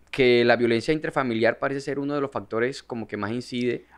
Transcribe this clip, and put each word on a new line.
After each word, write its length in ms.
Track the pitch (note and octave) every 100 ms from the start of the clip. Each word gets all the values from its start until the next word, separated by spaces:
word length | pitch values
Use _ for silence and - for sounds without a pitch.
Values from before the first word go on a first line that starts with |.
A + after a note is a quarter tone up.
| _
que 340 | - B2 A#2+
la 100 | A#2+ A#2
violencia 360 | A#2 A#2 A2
intrafamiliar 640 | D#3 D#3 D#3 B2+ A2+ A2+ -
parece 220 | C#3 C#3
ser 180 | C#3+ C#3
uno 160 | C#3
de 60 | D3
los 100 | C#3
factores 520 | - G2 A2 A#2+ C#3
como 260 | - A#2+ G#2
que 80 | G#2+
más 160 | G2+
incide. 540 | A#2+ - B2 B2 A#2+ -